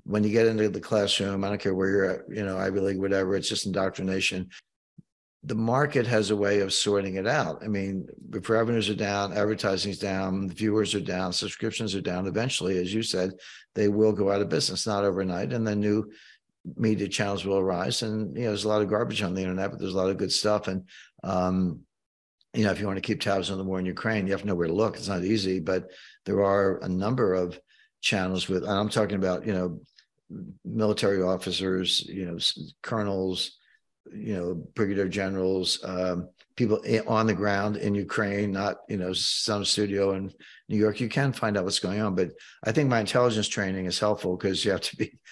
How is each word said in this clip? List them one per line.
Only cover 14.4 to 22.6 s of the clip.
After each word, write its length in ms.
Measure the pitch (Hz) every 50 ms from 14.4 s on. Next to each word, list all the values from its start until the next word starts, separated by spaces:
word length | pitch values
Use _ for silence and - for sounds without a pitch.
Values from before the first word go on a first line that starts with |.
| 104
of 60 | 82
business, 380 | 82 78 - - 95 92 -
not 160 | - 104 101 101
overnight. 500 | 101 92 95 95 92 90 90 95 - 127
And 140 | 120 113
then 140 | 110 104 104
new 320 | 104 104 104 107 107 - - - - - - _ _ _ _ _ - - -
media 320 | - 113 110 110 92 101 95
channels 360 | - - 107 101 101 95 90
will 140 | 98 98 98
arise. 440 | 92 95 92 87 92 120 120 - 120
And, 340 | 110 107 110 110 98 -
you 80 | 107 123
know, 60 | 113
there's 120 | 104 95 95
a 60 | 107
lot 140 | 107 107 107
of 60 | 95
garbage 320 | 107 104 117 120 113 98
on 140 | 104 92 92
the 60 | 95
internet, 320 | 95 92 92 92 95 98 -
but 80 | -
there's 140 | - 95 92
a 20 |
lot 140 | 95 92 95
of 60 | 98
good 140 | 85 101 92
stuff. 380 | - - - 104 104 104 101 -
And, 160 | 95 95 92 - - - - - _ _ -
um, 560 | 90 95 92 90 92 92 92 92 90 80 - - _ _ _ _ _ _ _ _ _ _ _ _ _ -
you 80 | -